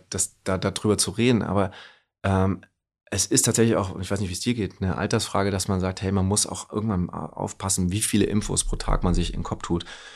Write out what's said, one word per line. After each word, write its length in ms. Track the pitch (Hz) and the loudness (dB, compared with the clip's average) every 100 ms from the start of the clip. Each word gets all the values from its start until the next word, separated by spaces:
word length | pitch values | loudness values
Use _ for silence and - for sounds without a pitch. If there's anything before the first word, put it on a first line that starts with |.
| - | -6
das, 240 | 95 - _ | -4 -4 _
da, 160 | - 92 | -4 -2
darüber 400 | 98 90 107 98 | -2 0 2 2
zu 120 | - | 0
reden, 300 | 90 120 117 | 2 4 4
aber, 300 | - 95 92 - - - _ _ | 2 0 0 -2 -20 -20 _ _
ähm, 380 | 98 95 95 95 - _ _ _ _ | 0 2 2 0 -6 _ _ _ _
es 120 | 101 - | -4 2
ist 160 | 131 | 2
tatsächlich 340 | 120 113 113 85 | 4 4 4 4
auch, 240 | 98 80 | 0 -4
ich 100 | 92 | -4
weiß 120 | 101 | -2
nicht, 80 | 98 | -2
wie 40 | |
es 60 | 90 | -2
dir 140 | 117 | -2
geht, 220 | 120 95 - | -2 -4 -2
eine 160 | 95 78 | -4 -2
Altersfrage, 520 | 98 113 - 101 98 | 0 0 0 0 0
dass 160 | 95 - | 0 0
man 140 | 95 | 0
sagt, 200 | 92 92 | 0 -2
hey, 100 | 95 | 0
man 120 | 98 92 | 2 2
muss 180 | 104 - | 2 0
auch 240 | - - | -4 -8
irgendwann 380 | - 110 92 90 | -4 -2 -2 -2
aufpassen, 840 | 82 80 - 95 - 95 - 90 | -4 -10 -6 -6 -4 -4 0 0
wie 80 | 98 | 0
viele 240 | - 107 98 | 0 2 2
Infos 380 | 104 - 95 | 2 0 -2
pro 140 | - - | -2 -2
Tag 260 | - 95 | 0 2
man 100 | 90 | 2
sich 200 | 85 85 | 2 0
in 60 | 82 | -4
den 40 | |
Kopf 200 | 87 87 | -6 -8
tut. 200 | - 87 - - - | -2 -4 -4 -12 -18